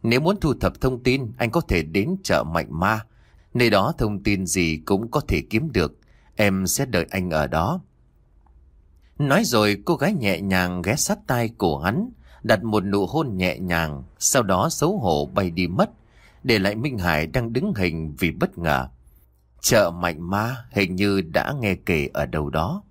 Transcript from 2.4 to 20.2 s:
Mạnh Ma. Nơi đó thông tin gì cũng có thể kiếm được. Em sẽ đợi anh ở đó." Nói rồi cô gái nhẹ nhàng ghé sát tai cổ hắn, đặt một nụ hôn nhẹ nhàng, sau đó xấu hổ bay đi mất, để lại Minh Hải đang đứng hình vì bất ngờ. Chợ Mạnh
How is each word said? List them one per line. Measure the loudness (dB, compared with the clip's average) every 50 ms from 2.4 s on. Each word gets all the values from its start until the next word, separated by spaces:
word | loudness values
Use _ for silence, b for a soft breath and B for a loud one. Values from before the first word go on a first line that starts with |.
| 0
Mạnh | 0 -2 -4 -4 -4 -4 -2
Ma. | 0 0 0 -2 -4 b b b b b b b b b b
Nơi | 0 2 4
đó | 4 4 2 2 0 0
thông | -2 -2 -2 -2 0
tin | 0 0 0 0
gì | -2 0 0 2 0 0 -2 -2
cũng | -2 0 0 0 -2
có | -2 -4 -2 0
thể | -2 -2 -2 -2
kiếm | -4 -2 -2 0
được. | 0 0 0 0 -2 _ b b b b b b b
Em | b 2 2 2 2 0 -2
sẽ | 0 -2 -2
đợi | 0 0 -2 -2 0
anh | -2 -4 -2 0
ở | 0 0 0 0
đó." | 0 0 0 0 -2 -4 -6 _ _ _ _ _ _ _ _ _ _ _ _ _ _ -20 -20 -20 _ -20 _ _ _ _ _ _ _ -4
Nói | 0 2 4 2 2
rồi | 4 4 4 4 4 2 0 0
cô | -2 0
gái | 0 2 0 0
nhẹ | 0 0 0 0 0
nhàng | 0 0 2 2 2 0 -2 -2
ghé | -2 -2 0
sát | 0 0 -2 -2 -4 -2 -2
tai | 0 0 0 -2 -2 0
cổ | 0 0 0 2
hắn, | 0 0 0 0 -2 -4 -8 b b b b b b
đặt | 2 2 2 2
một | 0 0 0
nụ | 0 2 0 0 0
hôn | 0 0 -2 -2 -2 -2 -2
nhẹ | 0 0 -2 -2
nhàng, | -4 -2 0 0 0 -2 -4 -8 -12 -16 -16 _
sau | -2 0 2 2 2
đó | 4 2 2 2 0
xấu | 0 0 0 0 0 0
hổ | 2 2 2 2 0
bay | 0 0 0 0 0
đi | 0 -2 -2 -2
mất, | 2 0 0 0 0 b b b b b b b b b b
để | 2 2 2
lại | 2 0 -2
Minh | -2 -4 -4 -4 -2
Hải | 0 0 0 0 0 0
đang | -2 -2 -2 -2 -2
đứng | -2 -2 -2 -2 0
hình | 0 0 0 -2 -6 -6 -6 -2
vì | -2 -4
bất | -2 -2 -4 -4 -4 -4
ngờ. | -2 0 0 0 -2 -4 -10 -20 _ -20 _ _ _ _ _ _ _ _ _ -6
Chợ | -2 2 4 4 4 4 2
Mạnh | -2 -2 -2 -2 -4